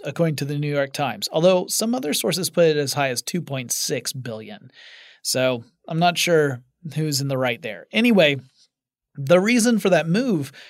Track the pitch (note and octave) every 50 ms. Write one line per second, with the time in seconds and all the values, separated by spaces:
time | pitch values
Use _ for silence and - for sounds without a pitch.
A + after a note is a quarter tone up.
0 | - D3 C3 - E3+ E3 D3+ B2+ C#3 C#3 D3 D3 D3+ D3 D3 C#3+ C#3 C3+ - -
1 | D3 B2+ A2 G#2 G2+ - - E3 E3 F#3 F#3 F3+ F3+ - - - A3 A3+ A#3+ C4
2 | B3+ D4+ C4 - - G#3+ E3 F3+ F3+ - - F3 E3+ D#3+ D#3 D3 C#3+ C3+ - D3
3 | C#3 C3+ B2 A#2 - - - F3+ D3+ - C#3 C3 B2 A#2 - - - - D#3 B2+
4 | A#2 - - C3+ A#2+ A#2+ A2 A2 A2 G#2 G#2 G2 - B2+ _ - - - - -
5 | - - - _ - - - B2+ B2+ C3 B2+ A#2 A2+ - _ _ _ - E3 D#3+
6 | F3 F3 F3 - - F3 E3+ D#3 D3+ C#3+ C3 A#2+ - _ _ _ - D#3+ C3 D3+
7 | D#3 D#3 C#3+ C3 C#3 C#3 C#3 B2+ C3 B2 A#2+ A#2 - A#2 G#2 F2 - - - G#3+
8 | A3+ A#3+ A3+ G3 E3 D3 C#3+ C3+ - _ _ _ _ _ _ _ _ _ _ _
9 | _ _ _ - C#3 C3+ F3 F#3 F#3+ A3 B3 B3 G#3+ A#3+ A#3+ G#3 - G3+ F3+ D#3+
10 | D3+ E3 E3 G#3+ C4+ C4 G#3 D#3 C#3 C3+ - - -